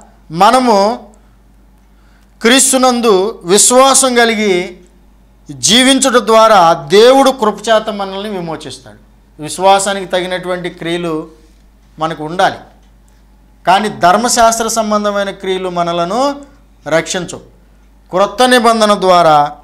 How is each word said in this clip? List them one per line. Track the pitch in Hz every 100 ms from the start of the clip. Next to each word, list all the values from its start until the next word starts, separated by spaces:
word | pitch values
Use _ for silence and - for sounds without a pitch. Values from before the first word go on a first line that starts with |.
| - _ -
మనము | 160 208 254 247 202 202 240 - _ _ _ _ _ _ _ _ _ _ _ _ _
క్రీస్తునందు | 226 262 262 262 254 240 233 185 202 226
విశ్వాసం | 175 202 - 247 269 262 262
కలిగి | 240 233 214 208 175 190 - - _ _ _ _ _ -
జీవించుట | 135 127 233 262 269 269 240
ద్వారా | 220 220 220 202 165
దేవుడు | 165 147 196 240 269 262
కృపచేత | 262 214 208 226 220 220
మనల్ని | 202 196 196 214
విమోచిస్తాడు. | 202 175 151 139 113 107 107 _ _ _ -
విశ్వాసానికి | 151 170 190 196 202 196 180
తగినటువంటి | 185 185 185 180 180 175
క్రియలు | 180 165 175 170 156 165 - _ _ _ _ _ -
మనకు | 160 156
ఉండాలి, | 151 180 185 - - _ _ _ _ _ _ _ _ _ -
కానీ | 190 208
ధర్మశాస్త్ర | 139 170 202 240 240 226 226 220
సంబంధమైన | 226 208 208 208 202 196
క్రియలు | 185 190 185 185
మనలను | 175 170 175 170 226 285 285 - _ _ _ 147
రక్షించవు. | 160 160 185 175 127 - _ _ _ _ _ _
క్రొత్త | 180 202 -
నిబంధన | 247 247 233 220 214
ద్వారా, | 202 185 180 165 151 143 -